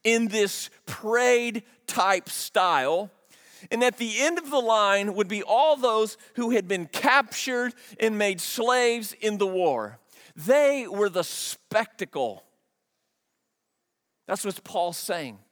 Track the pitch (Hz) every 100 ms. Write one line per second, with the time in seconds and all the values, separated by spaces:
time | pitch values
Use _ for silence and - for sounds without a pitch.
0 | 220 233 226 214 196 - - _ - -
1 | 214 233 247 240 240 220 - _ - -
2 | 190 190 - - - 208 185 151 131 170
3 | 202 _ _ - - - 190 233 247 -
4 | 233 214 294 339 294 285 226 220 202 202
5 | 202 196 190 214 180 226 311 294 247 220
6 | 214 - - - 233 233 180 190 165 -
7 | 285 269 233 - 269 247 247 - - -
8 | 220 208 208 185 - - 233 254 240 233
9 | 208 - 214 208 196 185 170 127 107 120
10 | _ - - - 165 277 285 285 233 202
11 | 208 175 165 - - - _ 214 226 -
12 | 175 147 120 92 _ _ _ _ _ _
13 | _ _ _ _ _ _ _ _ _ _
14 | _ _ - 202 208 - - 185 175 165
15 | - 175 135 101 _